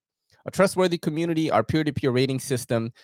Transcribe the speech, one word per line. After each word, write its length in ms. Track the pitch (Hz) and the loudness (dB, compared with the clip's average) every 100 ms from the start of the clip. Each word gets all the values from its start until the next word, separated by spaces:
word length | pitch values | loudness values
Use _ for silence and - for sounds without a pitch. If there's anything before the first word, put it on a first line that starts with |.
| _ _ _ _ - | _ _ _ _ -6
A 60 | |
trustworthy 460 | - 190 - 185 - | 2 2 2 0 0
community, 540 | 170 151 170 160 160 | -4 -2 -2 0 2
our 120 | 104 | 2
peer-to-peer 480 | 113 160 151 131 139 | 2 0 0 0 0
rating 280 | 123 131 131 | 2 2 0
system 520 | - 127 - 117 113 - | -4 -6 -2 -2 -2 -10